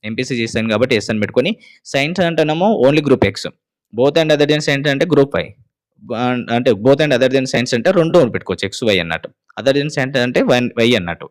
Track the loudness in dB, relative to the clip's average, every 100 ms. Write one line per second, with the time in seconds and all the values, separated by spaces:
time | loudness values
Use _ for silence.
0 | -8 -8 -6 -4 -4 -4 -2 0 2 0
1 | 0 -4 0 -2 -2 -6 -12 _ -6 -4
2 | -2 -2 -2 0 0 0 0 4 4 2
3 | 2 2 2 -4 -14 _ _ _ _ 0
4 | 0 2 2 2 2 2 0 -2 -2 -2
5 | 2 4 2 0 -6 -16 _ _ _ _
6 | -10 -4 -2 -4 -2 0 2 2 2 2
7 | 2 2 2 0 0 -4 -2 -2 0 2
8 | 4 4 2 -2 -6 -6 -6 -4 0 0
9 | 0 -6 -8 _ _ -4 0 0 -2 -4
10 | -4 -2 -2 0 2 0 0 0 2 2
11 | -2 -10 -14